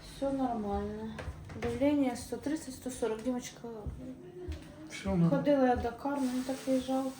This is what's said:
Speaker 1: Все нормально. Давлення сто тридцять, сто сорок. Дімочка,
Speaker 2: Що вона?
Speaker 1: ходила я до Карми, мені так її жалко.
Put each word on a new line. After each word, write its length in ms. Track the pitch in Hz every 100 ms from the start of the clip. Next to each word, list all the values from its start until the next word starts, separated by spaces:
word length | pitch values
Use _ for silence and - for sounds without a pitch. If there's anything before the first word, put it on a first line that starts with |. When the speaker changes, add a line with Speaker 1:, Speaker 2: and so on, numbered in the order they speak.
| - -
Speaker 1:
Все 140 | 277
нормально. 800 | 269 262 226 202 202 208 214 220 - - - - -
Давлення 540 | 233 240 277 294 254 226
сто 200 | - 240
тридцять, 380 | 277 311 -
сто 160 | - 254
сорок. 320 | - 226 220
Дімочка, 380 | 233 247 - - 240 220 208 240 254 254 359 359 359 - - - -
Speaker 2:
Що 180 | - 196
вона? 180 | 180 165
Speaker 1:
ходила 360 | 277 277 285 254
я 100 | 240
до 160 | 240 233
Карми, 240 | 277 277 262
мені 160 | 254
так 140 | 254 262 -
її 140 | 262
жалко. 300 | 254 262 262 262